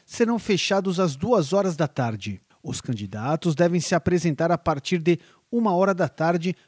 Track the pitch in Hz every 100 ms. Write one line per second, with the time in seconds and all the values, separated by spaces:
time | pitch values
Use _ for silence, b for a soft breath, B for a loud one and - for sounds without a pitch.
0 | b - 233 233 - 190 - 196 190 180
1 | 180 135 208 226 139 196 190 156 147 -
2 | 120 107 104 95 _ b - 127 - 113
3 | 101 107 117 160 170 147 175 175 - 180
4 | - 175 165 139 170 170 165 143 - 180
5 | 160 170 b b b 233 220 175 196 180
6 | 160 - 160 175 180 170